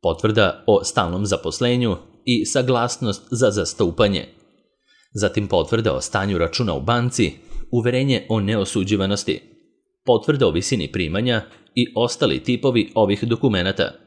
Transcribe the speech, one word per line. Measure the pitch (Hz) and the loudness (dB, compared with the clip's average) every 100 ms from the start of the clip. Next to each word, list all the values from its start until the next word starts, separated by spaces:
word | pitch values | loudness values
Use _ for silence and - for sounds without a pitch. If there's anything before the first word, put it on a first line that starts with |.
potvrda | 90 82 110 107 98 - - | -2 0 0 2 2 0 2
o | 101 | 2
stalnom | - - 87 90 101 | 2 -2 -2 -2 -2
zaposlenju | 98 - - 123 123 120 90 - _ | -2 -4 -2 0 0 0 -2 -8 _
i | - 120 85 | -2 0 0
saglasnost | 139 123 123 117 - 110 95 - | -2 0 0 0 -4 -4 -4 -6
za | 117 120 | 2 2
zastupanje, | 98 87 - 95 82 104 95 - - _ _ _ _ _ _ _ | 2 -4 0 -2 2 2 2 -6 -18 _ _ _ _ _ _ _
zatim | 104 101 - 101 | -2 0 0 0
potvrda | 87 151 113 110 | 0 2 0 0
o | 65 | -2
stanju | - 101 98 92 | -4 -4 -2 0
računa | 82 - 113 | -2 -2 -2
u | 76 | -2
banci, | 71 120 123 - 147 - - - - | 0 0 0 0 -2 -2 -10 -8 -2
uverenje | 120 117 127 139 120 - | -2 0 0 0 0 0
o | 110 | -2
neosuđivanosti, | 101 110 95 110 95 104 95 101 - - _ _ _ _ _ _ | 0 0 -2 -2 0 0 0 -2 -2 -6 _ _ _ _ _ _
potvrda | - 117 - 143 113 | 2 2 2 2 2
o | |
visini | 80 92 101 71 | 2 -2 -4 -4
primanja | - 80 92 123 113 - - _ | -4 -4 -2 0 -2 -4 -20 _
i | - 123 - | -2 -2 0
ostali | 117 - 131 69 | -2 0 0 0
tipovi | - 120 139 120 - | -2 0 2 2 0
ovih | - 101 101 | 2 2 2
dokumenata. | 117 117 135 98 90 98 - - | 0 0 2 2 0 0 -2 -4